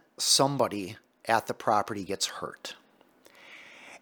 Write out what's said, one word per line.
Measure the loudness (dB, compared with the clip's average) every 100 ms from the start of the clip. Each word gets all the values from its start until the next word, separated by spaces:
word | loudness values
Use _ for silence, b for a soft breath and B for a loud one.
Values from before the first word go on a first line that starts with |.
| _ -4
somebody | 2 4 4 2 0 0 -6 -10 _ _ 0
at | 2 0
the | -4
property | 2 2 2 -4
gets | -6 -4 -4
hurt, | -6 -12 -12 -14 -16 _ _ _ _ -20 B B B B B B B